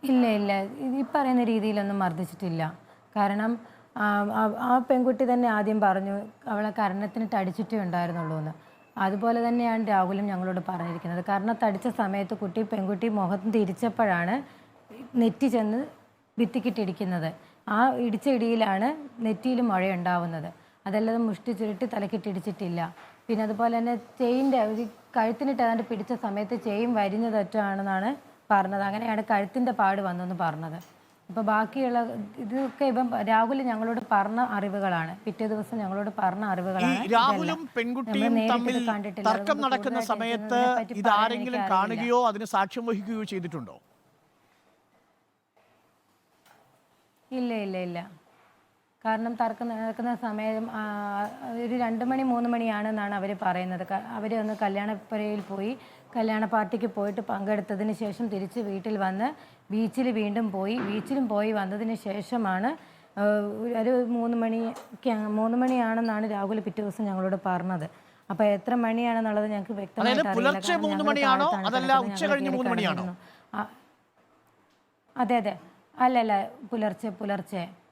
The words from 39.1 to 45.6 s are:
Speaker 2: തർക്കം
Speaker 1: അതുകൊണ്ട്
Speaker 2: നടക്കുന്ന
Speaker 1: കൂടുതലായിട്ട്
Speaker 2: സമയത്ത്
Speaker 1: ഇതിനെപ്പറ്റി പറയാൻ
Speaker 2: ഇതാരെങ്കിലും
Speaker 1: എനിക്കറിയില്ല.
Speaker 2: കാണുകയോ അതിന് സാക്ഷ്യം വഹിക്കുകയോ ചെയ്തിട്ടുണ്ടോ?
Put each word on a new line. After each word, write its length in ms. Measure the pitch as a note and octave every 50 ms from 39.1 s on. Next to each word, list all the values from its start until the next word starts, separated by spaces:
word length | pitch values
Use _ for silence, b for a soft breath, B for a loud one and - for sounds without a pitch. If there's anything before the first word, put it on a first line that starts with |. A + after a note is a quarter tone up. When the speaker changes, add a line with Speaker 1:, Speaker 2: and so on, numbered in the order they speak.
| F#3 A3 G3 A3
Speaker 2:
തർക്കം 140 | A3+ - G3+
Speaker 1:
അതുകൊണ്ട് 200 | D#4 D4+ D4 D4
Speaker 2:
നടക്കുന്ന 360 | C4+ C4 B3 G3+ C4+ A#3+ A3+
Speaker 1:
കൂടുതലായിട്ട് 400 | A3+ G3+ A3+ G#3+ A3+ A#3 A#3 A3+
Speaker 2:
സമയത്ത് 260 | G#3 G#3+ B3 A#3+ B3
Speaker 1:
ഇതിനെപ്പറ്റി 380 | B3 B3 A#3+ A3+ G3 A#3+ G3+ G3+
പറയാൻ 180 | A3+ G#3+ G3+
Speaker 2:
ഇതാരെങ്കിലും 400 | G#3+ A3+ A#3+ A#3+ B3 B3+ B3 G#3+
Speaker 1:
എനിക്കറിയില്ല. 400 | G3 F#3+ F#3+ F#3+ G3 G#3+ A3+ A3+
Speaker 2:
കാണുകയോ 280 | A3+ A#3+ A#3+ B3 B3 A#3
അതിന് 160 | G#3 G3+ A3
സാക്ഷ്യം 420 | - - F#3+ G3 F#3+ - B3+ A#3
വഹിക്കുകയോ 360 | A#3 A3+ G3 G3+ G3 A3+ A3 G#3+
ചെയ്തിട്ടുണ്ടോ? 580 | - G3+ F#3+ E3+ F3 D3+ D#3+ B2 F#2+ C2+ B1 _ _ _ _ _ _ _ _ _ _ _ _ _ _ _ _ _ _ _ _ _ _ _ _ _ _ _ _ _ _ _ _ _ _ _ _